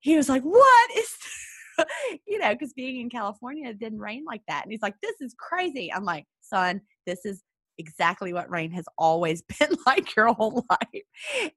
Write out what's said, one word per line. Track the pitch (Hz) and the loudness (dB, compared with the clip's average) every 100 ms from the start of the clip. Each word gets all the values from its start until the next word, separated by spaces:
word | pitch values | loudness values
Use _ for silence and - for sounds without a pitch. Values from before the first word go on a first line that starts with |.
he | 277 320 | 2 4
was | 277 | 4
like, | 269 | 0
"What | 285 440 539 480 480 480 | 4 8 10 10 8 2
is," | 453 - - - - - - - | -4 -6 -16 -16 -18 -20 -10 -2
<laughs> | - - 523 320 - | -2 -2 -6 -8 -6
you | 403 | -2
know, | 226 226 | 0 0
'cause | 285 | -6
being | 262 254 254 | -8 -8 -6
in | 240 | -8
California, | 240 208 208 247 302 262 | -6 -8 -8 -12 -12 -12
it | 208 | -10
didn't | 220 214 | -10 -10
rain | 208 240 320 | -10 -10 -10
like | 220 - | -12 -8
that. | 147 | -8
And | 180 | -6
he's | 220 | -6
like, | 202 208 | -6 -6
"This | 427 - | -10 -10
is | 254 - | -12 -14
crazy." | - 359 370 269 175 | -8 -4 -4 -4 -6
I'm | 185 | -6
like, | 196 156 - _ | -4 -6 -8 _
"Son, | - 190 180 190 - _ - | -6 -2 0 -2 -8 _ -10
this | 175 | -8
is | 208 196 _ _ _ - | -8 -12 _ _ _ -18
exactly | 160 - 170 180 185 | -12 0 0 0 -4
what | 175 - | -6 -6
rain | 175 160 | -4 -4
has | 180 - - | -6 -10 0
always | 160 165 165 160 | 2 2 2 -2
<laughs> | - - | -4 0
been | 294 349 - | 0 2 2
like | 339 - | 2 2
your | - 226 | 2 4
whole | 226 220 240 - | 4 0 -2 0
life." | - - 403 - - 605 539 330 | 0 0 -10 -16 -16 -6 -4 -4